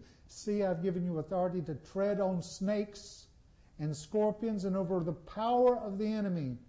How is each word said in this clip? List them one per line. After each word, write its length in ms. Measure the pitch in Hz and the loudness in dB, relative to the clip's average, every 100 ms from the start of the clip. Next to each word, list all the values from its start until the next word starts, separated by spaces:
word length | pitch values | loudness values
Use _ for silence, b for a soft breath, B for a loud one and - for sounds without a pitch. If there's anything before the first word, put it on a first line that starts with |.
| B B B | B B B
See, 340 | - 214 208 | -8 -2 0
I've 200 | 190 170 | 2 2
given 220 | 190 180 | 0 0
you 140 | 180 160 | 0 -2
authority 440 | 156 190 180 180 | -2 0 0 0
to 120 | 160 | -4
tread 460 | 135 - 190 202 202 | -6 -6 0 2 2
on 220 | 190 180 | 2 0
snakes 840 | - - 196 208 208 - - - - - b b b - | -4 -4 0 0 -2 -8 -16 -20 -20 -20 b b b -6
and 160 | 151 143 | -4 -4
scorpions 720 | - 214 214 208 226 208 190 | -2 2 2 0 -2 -2 0
and 100 | 190 | 0
over 240 | 180 185 | 0 0
the 120 | 165 | 0
power 640 | 160 - 208 226 247 247 240 | -4 -8 -4 2 6 6 4
of 200 | 214 196 | -2 -2
the 80 | 214 | 0
enemy. 500 | 214 202 170 135 120 | 0 0 0 -2 -6